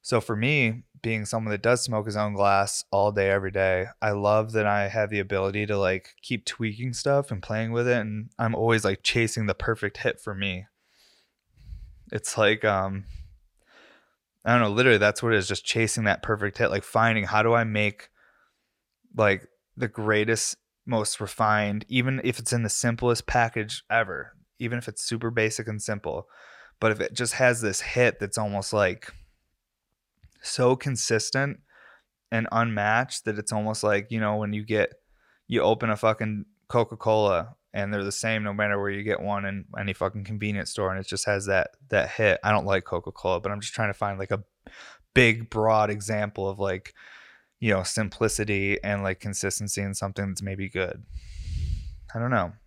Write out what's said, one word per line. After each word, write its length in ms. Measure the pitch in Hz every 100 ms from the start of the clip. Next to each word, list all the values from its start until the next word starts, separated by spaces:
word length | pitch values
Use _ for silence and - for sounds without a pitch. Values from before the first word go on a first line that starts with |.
So 180 | - 120
for 140 | - 107
me, 480 | 120 147 120 117 - -
being 240 | 117 110 104
someone 240 | 113 110
that 120 | 104
does 180 | 113 123
smoke 240 | - 110 107
his 100 | 104
own 200 | 104 101
glass 500 | 101 98 98 - -
all 200 | 98 104
day, 200 | 101 98
every 180 | 98 95
day, 380 | 95 95 92 95 -
I 80 | 110
love 400 | 104 101 107 110
that 160 | 110 104
I 200 | 104 101
have 220 | 113 104
the 100 | 104
ability 460 | 98 98 98 101 104
to, 140 | 104
like, 340 | 92 95 - _
keep 240 | - 120 -
tweaking 480 | - 113 107 127
stuff 380 | 120 143 139 139
and 100 | 101
playing 300 | - 110 113
with 160 | 117 123
it, 100 | 120
and 320 | 107 107 113 -
I'm 160 | 117
always, 320 | 113 113 113 104
like, 160 | 98
chasing 460 | - 120 113 - 107
the 80 | 92
perfect 420 | - 110 101 -
hit 240 | 127 -
for 140 | - 98
me. 320 | 98 92 98 _ _ _ _ _ _ _ _ _ - - - - -
It's 260 | 110 - -
like, 260 | 104 110
um, 420 | 110 98 95 98 98 - - - _ _ _ _ - _ _ _ _ _ -
I 60 |
don't 100 | 120
know, 140 | 110 104
literally 240 | 127 107
that's 240 | 104 104
what 100 | 117
it 40 | 110
is, 100 | 92
just 180 | 95 -
chasing 380 | 117 110 -
that 180 | 107 -
perfect 380 | - 107 101 -
hit, 100 | 110
like, 140 | 98
finding 400 | - 113 113 113
how 180 | 98 107
do 140 | 110 117
I 80 |
make, 460 | 113 104 104 - - _ _ _ _ _ _ _ _ _ _ -
like, 320 | 107 95 - _ _ -
the 120 | 120
greatest, 680 | - 107 107 110 113 - - _ _ -
most 340 | 120 104 -
refined, 640 | 104 - 110 107 104 104 -
even 320 | 127 127 131
if 140 | - 120
it's 160 | 113
in 80 | 120
the 80 | 113
simplest 560 | - 120 117 123 117 -
package 580 | 123 113 117 107 - _
ever, 460 | 113 101 76 - _ _ _
even 180 | 120 120
if 100 | 117
it's 140 | 104
super 300 | - 117 117
basic 360 | 117 110 110 110
and 140 | 107
simple, 460 | - 101 87 80 - - - - - _
but 120 | 110
if 100 | 101
it 120 | -
just 200 | - 120
has 280 | - 127 117
this 200 | 110 95
hit 380 | - 123 123 -
that's 180 | 101 -
almost, 340 | 107 101 98
like, 400 | 107 98 92 - - - _ _ _ _ _ _ _ _ _ _ _
so 320 | - - 127 131
consistent 840 | 143 120 - 113 - 135 139 - _ _ - _ _ _ _
and 160 | 113 117
unmatched 720 | 113 117 107 104 113 131 - -
that 140 | 104
it's 120 | 104
almost 320 | 107 107 110
like, 280 | 107 101 107
you 80 | 113
know, 160 | 107 107
when 180 | 107
you 100 | 107
get, 300 | 107 107 98 - _ _ _ _ _
you 140 | 117
open 280 | 85 110 113
a 80 | 107
fucking 480 | 110 107 107 107 - _ _
Coca-Cola 880 | 123 113 113 - 107 104 90 107 - _
and 180 | 104 101
they're 120 | 104
the 80 | 98
same 320 | - 113 110
no 100 | 104
matter 260 | 101 104 101
where 120 | 101
you 100 | 98
get 180 | 104 98
one 240 | 98 101 98
in 200 | 98 - 110
any 140 | 101
fucking 320 | 95 95 104
convenience 460 | 98 107 104 104 -
store, 220 | - 95
and 80 | 95
it 80 | 95
just 180 | 98 -
has 220 | 101 98
that, 240 | 95 - _ -
that 220 | 104 65
hit. 280 | - 107 -
I 80 | 101
don't 160 | 107 90
like 180 | 98 -
Coca-Cola, 540 | 87 - - 90 90
but 120 | 98
I'm 80 | 104
just 140 | 107
trying 160 | - 107
to 60 | 98
find, 240 | 104 95
like, 100 | 98
a 140 | 104 - _ - - - - _ -
big, 340 | 120 113 113
broad 400 | 113 107 110 107
example 580 | 104 101 107 104 104 98
of, 120 | 98
like, 340 | 98 92 - _ - - - - _ _
you 140 | 110
know, 80 | 98
simplicity 960 | 90 - 104 - 110 - 107 101 98 101
and, 180 | 98 101
like, 180 | 98 92
consistency 600 | 107 98 101 - 101 -
in 140 | 98 95
something 320 | 98 98 98
that's 160 | 92
maybe 260 | 98 95 98
good. 340 | 92 90 - - - - - - - - - - - -
I 60 | 113
don't 100 | 120
know. 240 | 123 87 -